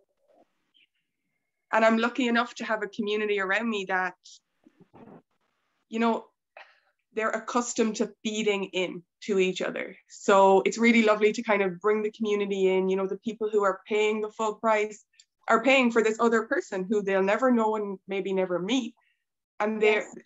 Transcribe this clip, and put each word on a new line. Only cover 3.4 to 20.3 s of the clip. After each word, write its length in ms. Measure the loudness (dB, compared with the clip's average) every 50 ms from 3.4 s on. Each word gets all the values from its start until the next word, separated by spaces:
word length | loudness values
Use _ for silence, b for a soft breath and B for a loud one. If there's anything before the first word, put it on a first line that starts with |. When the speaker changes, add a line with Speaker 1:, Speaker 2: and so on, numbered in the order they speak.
| 0 -2 -2 -2 -2 -2
Speaker 1:
me 160 | -4 -4 -4 -4
that, 260 | -4 -4 -4 -4 -8 _ _ -20 -20 -20 _ _ _ _ _ _ _ _ -20 _ _ -20 -20 -20 -20 -20 _ _ _ _ _ _ _ _ _ _ _ _ _ _
you 120 | -4 -2
know, 260 | 0 0 0 -2 -6 _ _ _ _ _ _ B B B B B B B B _ _ _ -8
they're 160 | -4 -4 -4
accustomed 680 | -4 -6 -8 -2 -2 -2 -2 -2 -2 -2 -2 -2 0
to 160 | -4 -6 -6 -6 _ -8
feeding 400 | -6 -4 -2 -2 -2 -2 -2 -4
in 380 | -4 -4 -4 -4 -4 -6 -12 -16 _ _ _
to 160 | -6 -2 0 2
each 240 | 2 0 0 -4
other. 340 | -6 -6 -6 -6 -8 -10 -14 -20 _ _
So 540 | -20 -6 2 4 6 6 8 8 6 6 4
it's 120 | 2 0 2
really 240 | 2 4 4 6
lovely 300 | 4 4 2 4 2 0
to 100 | 0 0
kind 200 | -2 0 0 2
of 180 | 0 -2 -2 -2
bring 220 | 0 0 0 0
the 80 | -2 -4
community 580 | -4 -4 -4 -2 0 -2 -2 -2 -2 0 2 2
in, 200 | 2 2 0 0
you 80 | 0
know, 100 | -2 -2
the 120 | -4 -6 -8
people 300 | -8 -10 -8 -6 -6 -2
who 120 | 0 2
are 180 | 2 2 -2 -2 _
paying 340 | -4 -2 0 0 0 0 -2
the 100 | -6 -8
full 260 | -6 -4 -4 -4 -4
price 480 | -2 -2 0 0 0 0 -4 -6 -16 _ _ b b b b _ _ 0 0
are 140 | 0 2
paying 280 | 4 4 4 4 4 4
for 120 | 2 2
this 160 | 2 2 2 2
other 220 | 2 2 2 2
person 440 | 0 0 -4 -4 -4 -6 -6 -8 -4 -2
who 120 | -2 -2
they'll 200 | 0 0 0 2
never 280 | 2 2 0 2 2 2
know 260 | 2 2 2 0 -2
and 220 | -4 -6 -8 -10 -12 _
maybe 260 | -8 -8 -6 -4 -2
never 260 | -2 -2 -2 -2 -2 -4
meet. 360 | -2 -2 -2 -2 -2 -4 -12 _ _ _ _ _ _ _ _ _ _ _ _ -4
And 220 | -4 -4 -2 2
they're, 200 | 2 2 2 2
Speaker 2:
Yes. 120 | -2 -6 -16 -12 -4 -4